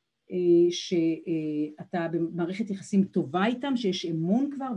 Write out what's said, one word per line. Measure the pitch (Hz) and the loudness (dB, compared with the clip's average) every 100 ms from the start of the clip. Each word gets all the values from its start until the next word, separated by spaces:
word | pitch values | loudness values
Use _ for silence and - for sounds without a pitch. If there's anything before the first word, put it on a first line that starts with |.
| _ _ - | _ _ -6
אה, | 190 175 170 175 | 0 6 6 6
שאתה | 175 - 175 165 160 - 165 156 151 151 - - 175 165 | 2 -2 0 0 -2 -4 -4 -2 -4 -4 -8 -6 -4 -2
במערכת | 165 165 165 170 190 226 | -2 -2 -2 -4 -4 -6
יחסים | 196 - 196 | -6 0 2
טובה | 190 185 135 175 208 | 2 0 -2 0 0
איתם, | 247 285 247 | 0 -2 -2
שיש | 196 180 170 | -2 -2 -2
אמון | 160 170 233 285 | -2 2 2 0
כבר | 277 262 | -4 -6